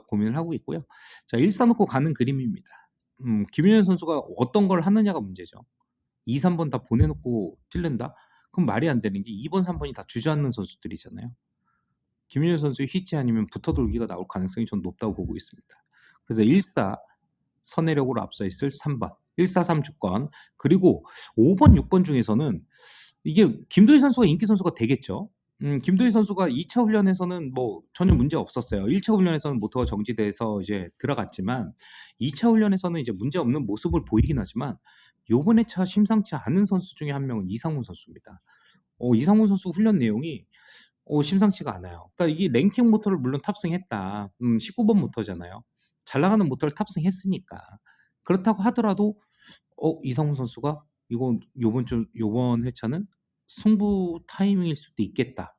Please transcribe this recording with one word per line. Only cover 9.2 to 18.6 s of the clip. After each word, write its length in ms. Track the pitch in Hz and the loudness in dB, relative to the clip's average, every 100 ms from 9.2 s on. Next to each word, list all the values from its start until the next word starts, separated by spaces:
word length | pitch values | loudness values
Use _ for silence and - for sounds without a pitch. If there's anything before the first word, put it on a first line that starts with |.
게 80 | 101 | -8
이 160 | 101 147 | -10 -4
번, 140 | 190 | -2
삼 160 | 180 175 | -2 -4
번이 140 | 143 | -8
다 100 | 117 - | -10 -12
주저앉는 440 | 120 151 151 139 | -6 -2 0 -2
선수들이잖아요. 800 | 104 95 - - - - - 120 123 _ _ _ _ _ _ _ _ _ | -4 -8 -10 -14 -14 -16 -14 -16 -16 _ _ _ _ _ _ _ _ _
김윤현 300 | 135 165 170 | -2 0 0
선수의 280 | 147 127 135 | 0 -2 -4
휘치 280 | 190 185 156 | -4 -4 -4
아니면 300 | 123 113 104 | 0 0 -2
붙어돌기가 560 | 98 - 151 113 117 110 | -6 -4 0 0 -2 -4
나올 200 | 90 92 | -8 -8
가능성이 360 | 98 92 117 110 | -6 -6 -4 -6
좀 160 | 101 | -4
높다고 320 | 90 - 110 92 | -6 -6 -6 -6
보고 200 | 87 - | -8 -10
있습니다. 320 | - - _ _ _ _ _ _ | -14 -20 _ _ _ _ _ _
그래서 180 | - 113 | -4 2
일 200 | 107 185 | 4 4
사 340 | 196 - 98 - - _ _ _ _ _ | 2 -2 -2 -4 -12 _ _ _ _ _
선회력으로 580 | - - 165 143 131 117 | -10 -2 0 0 0 -2
앞서 240 | 98 - 98 | -6 -6 -8
있을 240 | 92 | -4